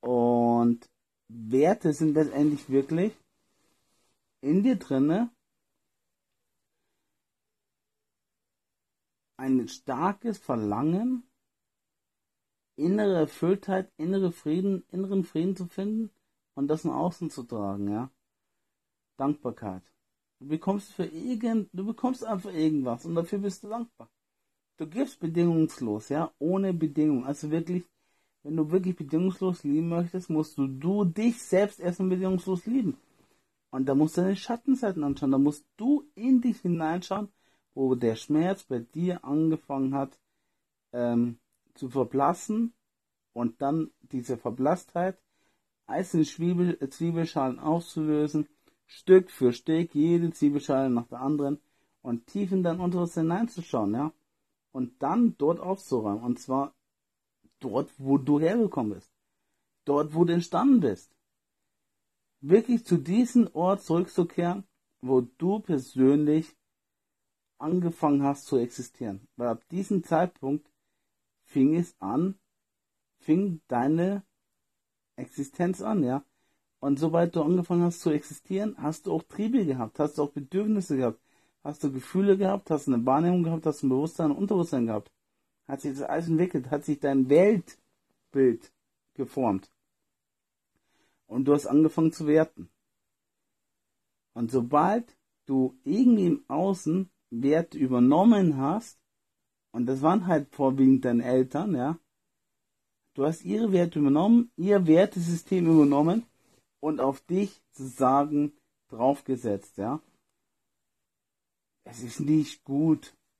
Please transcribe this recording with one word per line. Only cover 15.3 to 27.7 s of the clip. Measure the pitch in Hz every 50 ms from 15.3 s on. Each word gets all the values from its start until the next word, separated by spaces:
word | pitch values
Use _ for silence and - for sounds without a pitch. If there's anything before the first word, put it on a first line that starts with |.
| _ 156 165 185 190
zu | 180 185
finden | 175 - - 196 208 214 220 226 208 _ _ _ _ _ _ _ _ _
und | - 139 143
das | 151 160 -
nach | 165 131
außen | 131 156 180 170 - 175 156
zu | - - 123
tragen, | - 123 110 101 101 98 101 101 101
ja. | 104 107 120 131 _ _ _ _ _ _ _ _ _ _ _ _ _ _ _ _ _ _ _ _ _
Dankbarkeit. | _ 135 139 147 147 _ 127 110 - - 104 92 92 _ _ _ _ _ _ _ _ _ _ _ _
Du | 131 139
bekommst | 156 160 - - 196 208 196 - -
für | - 180
irgend-, | - - 160 - 240 254 220 226 233 226 226 202 - -
du | 180 190
bekommst | 208 226 - - 247 262 254 -
einfach | 220 220 190 180 208 185
irgendwas | 165 156 160 156 147 131 123 117 123 -
und | 165 170
dafür | 170 175 170 - 202
bist | 196 202 190 - -
du | 208
dankbar. | 214 233 233 233 _ _ - _ _ _ _ _ _ _ _ _ _ _ _ _ _
Du | _ 160 151
gibst | 156 220 277 277 - _
bedingungslos, | - 160 165 175 170 175 170 165 160 156 - - 123 113 104 107 107 -
ja, | 139 147 165 - _ _
ohne | 143 160 180 190 196 190 180
Bedingung. | 170 160 151 143 156 151 156 147 127 123
Also | 131 147 147 - 151
wirklich, | 151 165 165 165